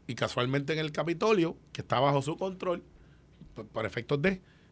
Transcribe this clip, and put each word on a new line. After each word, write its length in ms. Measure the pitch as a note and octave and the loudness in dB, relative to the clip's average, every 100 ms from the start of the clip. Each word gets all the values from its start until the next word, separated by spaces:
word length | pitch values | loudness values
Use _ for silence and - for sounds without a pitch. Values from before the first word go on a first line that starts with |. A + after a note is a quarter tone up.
| - | -8
Y 80 | |
casualmente 580 | A#2 A2 - B2+ C#3 C#3 | -2 -2 0 0 0 0
en 60 | D#3 | -2
el 140 | D#3 | -2
Capitolio, 640 | D3+ D#3 E3 A3 A3 D#3+ - - | -2 -2 0 4 4 2 -2 -14
que 80 | - | -10
está 180 | - A#2+ | 0 4
bajo 240 | C#3+ C#3+ | 4 4
su 140 | C3 E3 | 0 -2
control, 460 | F#3+ F#3 F#3 F3 - - - - - - - | -4 -4 -4 -4 -6 -20 -20 -20 -20 -20 -20
por, 120 | - G#2+ | -14 -10
por 200 | A2+ G#2+ | -4 -4
efectos 360 | B2 A2+ C#3+ | -4 -2 0
de, 180 | F3 F#3+ - - - | 0 -2 -8 -20 -20